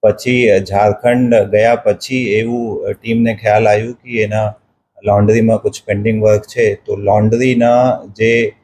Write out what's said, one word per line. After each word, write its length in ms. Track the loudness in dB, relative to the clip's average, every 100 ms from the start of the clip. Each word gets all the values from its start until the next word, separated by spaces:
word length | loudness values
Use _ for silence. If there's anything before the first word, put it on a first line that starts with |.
પછી 560 | 2 0 -2 0 2 2
ઝારખંડ 760 | 0 0 0 0 0 0 2
ગયા 400 | 2 2 2 2
પછી 560 | 2 -2 -4 -4 -6 -2
એવું 600 | -2 -2 -4 -6 -6 -8
ટીમને 420 | -8 -4 0 0
ખ્યાલ 340 | -2 0 2 2
આવ્યું 260 | 0 -2
કે 280 | -12 -10 -4
એના 320 | -2 -2 -4 -6 _ _ _ _
લોન્ડ્રીમાં 540 | 0 2 4 2 2 0
કુછ 280 | -2 -6 -6
પેન્ડિંગ 360 | -4 -2 0
વર્ક 200 | 2 0
છે, 320 | -2 -2 -2
તો 220 | -2 -6 -6
લોન્ડ્રીના 1040 | 0 2 2 2 0 2 2 2 2 -2 -8 -4
જે 360 | 0 0 -2 -6